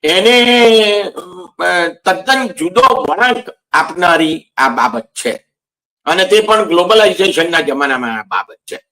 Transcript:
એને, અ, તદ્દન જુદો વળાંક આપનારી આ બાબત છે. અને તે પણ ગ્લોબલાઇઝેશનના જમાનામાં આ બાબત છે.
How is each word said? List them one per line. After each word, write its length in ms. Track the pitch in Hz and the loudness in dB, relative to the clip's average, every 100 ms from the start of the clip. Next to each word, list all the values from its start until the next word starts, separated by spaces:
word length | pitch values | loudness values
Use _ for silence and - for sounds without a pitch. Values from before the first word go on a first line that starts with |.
એને, 420 | 151 180 214 247 240 240 233 226 214 208 196 - 180 - 175 - | 0 2 4 4 4 4 4 4 2 -2 -4 -12 -18 -20 -20 -6
અ, 300 | 175 180 170 - | -2 -2 -2 -2
તદ્દન 420 | 190 185 220 262 240 | -2 -2 -2 -2 -2
જુદો 340 | - 170 185 | -6 -2 2
વળાંક 680 | 254 247 - 190 247 233 - - _ | 2 2 -2 -2 0 -2 -8 -20 _
આપનારી 800 | 147 - 170 175 165 160 160 _ - | -2 -2 0 2 2 0 -4 _ -2
આ 120 | 131 | -2
બાબત 360 | 120 117 117 | 0 -2 -4
છે. 420 | - - 120 - _ _ _ _ _ _ | -10 -8 -6 -8 _ _ _ _ _ _
અને 200 | 143 175 | -4 -2
તે 160 | 185 214 | 2 2
પણ 240 | 214 214 | 4 0
ગ્લોબલાઇઝેશનના 960 | 160 170 180 220 208 - 190 160 170 170 | 2 0 2 4 4 2 -2 0 0 -2
જમાનામાં 580 | 143 135 143 131 120 110 | -2 -2 -2 -2 -4 -8
આ 40 | |
બાબત 340 | 98 92 - - - | -6 -8 -8 -18 -16
છે. 120 | - _ | -16 _